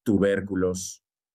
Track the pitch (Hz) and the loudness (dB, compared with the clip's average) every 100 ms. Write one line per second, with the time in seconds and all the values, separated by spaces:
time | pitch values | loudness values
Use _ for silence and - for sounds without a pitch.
0 | - 98 98 98 98 95 92 92 92 - | 0 2 2 0 -2 -2 -2 -2 -10 -16
1 | _ _ _ | _ _ _